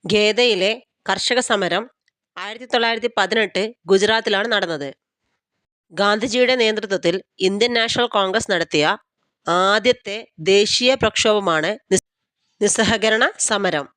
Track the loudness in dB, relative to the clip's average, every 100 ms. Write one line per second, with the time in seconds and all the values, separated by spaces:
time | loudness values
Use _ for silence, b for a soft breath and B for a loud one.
0 | 0 2 2 2 2 2 0 -2 _ _
1 | -4 -4 0 -2 0 0 0 -2 -4 _
2 | _ _ _ -14 -14 -14 -4 -2 0 -2
3 | -4 -2 0 0 -2 -2 -6 -8 0 2
4 | 4 0 0 -2 0 -2 -2 -6 -8 -12
5 | _ _ _ _ _ _ _ _ _ -2
6 | 0 0 0 2 2 2 2 0 -4 -2
7 | 0 -2 -8 _ -2 0 0 0 -2 -2
8 | -2 0 0 -2 -2 -4 0 0 0 -2
9 | _ _ _ _ -2 0 2 2 0 -2
10 | -6 -12 -14 -6 2 2 2 0 0 0
11 | -2 0 2 2 0 -2 -2 -6 _ -2
12 | _ _ _ _ _ _ -2 0 0 0
13 | 0 2 0 -2 -4 -2 0 -2 -6